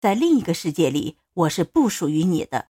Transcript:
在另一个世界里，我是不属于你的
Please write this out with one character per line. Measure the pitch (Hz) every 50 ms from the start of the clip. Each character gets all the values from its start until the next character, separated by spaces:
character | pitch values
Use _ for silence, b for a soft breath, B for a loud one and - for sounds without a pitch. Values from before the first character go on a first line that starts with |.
在 | - 208 196
另 | 220 294 339 330 262
一 |
个 | 190 - 170
世 | - - 165 147
界 | - 165 135
里， | 131 147 - - - _ _ _ _
我 | - 170 156
是 | - - 175
不 | - _ - 294 226
属 | - - 180 143
于 | 151 151 160
你 | 185 175 156 -
的 | - - 123 - _